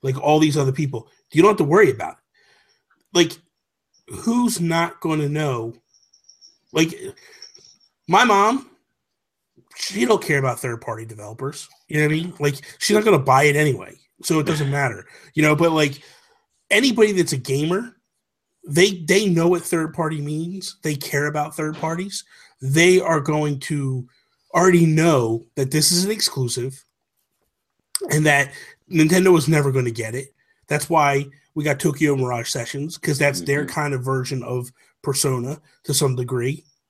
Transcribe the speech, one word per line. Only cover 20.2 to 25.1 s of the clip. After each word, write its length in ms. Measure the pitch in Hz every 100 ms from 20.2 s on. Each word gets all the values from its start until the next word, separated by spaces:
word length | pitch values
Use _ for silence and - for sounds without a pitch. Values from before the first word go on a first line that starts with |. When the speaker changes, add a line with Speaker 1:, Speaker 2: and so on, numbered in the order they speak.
Speaker 1:
means. 560 | 143 151 170 190 185 -
They 120 | 156 147
care 300 | - 143 147
about 280 | 151 151 156
third 200 | 156 156
parties. 480 | 160 170 196 - - - - _
They 400 | 131 147 175 185
are 180 | 170 160
going 400 | 143 151 151 135
to 460 | - 147 135 131 120 _ _ _ _
already 320 | - 185 175 165
know 600 | 156 165